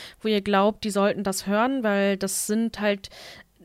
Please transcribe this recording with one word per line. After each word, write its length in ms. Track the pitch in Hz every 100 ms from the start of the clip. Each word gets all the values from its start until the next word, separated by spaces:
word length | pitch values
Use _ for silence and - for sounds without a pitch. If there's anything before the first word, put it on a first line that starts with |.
| - -
wo 80 | 220
ihr 120 | 214
glaubt, 420 | 202 202 202 214
die 60 | 220
sollten 320 | 202 196 196
das 220 | 196 190 -
hören, 360 | 208 240 269
weil 340 | 220 202 196 196
das 300 | 196 - -
sind 340 | 214 226 -
halt 280 | 214 202 - - - - - _